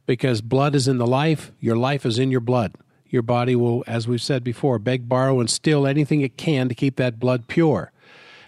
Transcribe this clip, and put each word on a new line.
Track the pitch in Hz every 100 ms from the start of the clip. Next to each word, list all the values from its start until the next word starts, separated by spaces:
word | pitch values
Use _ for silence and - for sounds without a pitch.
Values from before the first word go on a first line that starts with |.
| -
Because | 123 139 113
blood | 113 131 143 143
is | 127
in | 127
the | 120
life, | 131 156 156 - -
your | 113 113
life | 127 143 127
is | 113
in | 135
your | 127
blood. | 117 123 101 - _ _ -
Your | 127
body | 113 120 123 123
will, | 120 120 -
as | 117 113
we've | 120
said | - 135
before, | 120 113 147 117
beg, | 110 131 120
borrow, | 127 135 131
and | 117
steal | - 160 151 139
anything | 143 147 151
it | 139 -
can | 165 139 127
to | 120
keep | 139 131
that | 127 110
blood | 127 127 117
pure. | - 160 107 - _ - - - -